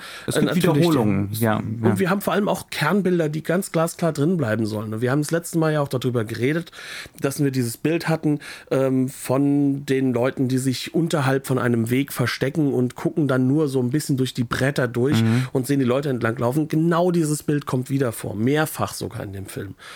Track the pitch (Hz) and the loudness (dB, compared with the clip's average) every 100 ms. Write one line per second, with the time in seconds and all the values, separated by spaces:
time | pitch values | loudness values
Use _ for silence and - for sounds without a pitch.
0 | - - - - 151 175 175 147 170 147 | -6 -12 -4 0 2 2 2 4 4 4
1 | 104 98 98 107 113 107 110 113 113 185 | 2 0 -2 0 0 0 -2 -2 0 2
2 | 180 196 196 175 190 170 - - 165 202 | 0 0 0 0 0 -2 -6 -4 0 2
3 | 180 175 156 156 - 170 196 165 165 - | 2 2 0 -2 -2 -2 0 0 -2 0
4 | 170 151 147 185 117 110 107 104 107 110 | -2 2 2 2 0 0 -2 -4 -6 -2
5 | 123 143 147 165 170 170 156 151 143 127 | 0 0 0 -2 -2 0 2 2 0 -2
6 | 127 120 107 110 127 160 165 - - - | 0 -2 -2 -2 0 0 -4 -12 -16 -14
7 | - - 139 135 143 131 120 - 151 165 | -16 -6 -4 0 0 0 -2 -2 0 2
8 | - 160 151 147 - - - 135 135 131 | 2 0 0 -2 -4 -18 -2 0 2 2
9 | 131 - - 131 143 143 143 139 143 131 | 0 -2 -2 2 4 4 2 0 0 0
10 | 131 117 127 135 127 131 131 123 - - | 2 2 0 0 0 0 0 -2 -2 0
11 | 165 160 135 135 - 127 120 117 113 127 | 0 2 2 0 0 0 2 2 2 0
12 | 143 - 120 - 131 165 143 123 127 - | -2 -2 -2 -2 -2 0 0 2 -2 -2
13 | - - 139 127 127 147 151 131 123 147 | -4 0 2 2 2 2 2 0 0 0
14 | - 131 131 - 120 - 131 147 127 117 | 0 0 0 -2 -4 0 0 0 -2 0
15 | 131 147 113 117 127 131 123 143 123 131 | 2 4 4 2 0 -2 0 2 2 0
16 | 147 123 113 110 120 147 151 156 165 170 | 0 0 0 0 0 0 0 2 2 4
17 | 180 175 151 147 - 147 - 131 127 135 | 4 2 2 0 -2 -2 0 -2 0 0
18 | 127 - 107 101 120 147 156 - 101 - | 0 -4 -6 -2 2 2 0 -2 -6 -6
19 | 101 113 95 98 95 - 101 - - | -8 -8 -10 -10 -12 -10 -12 -12 -18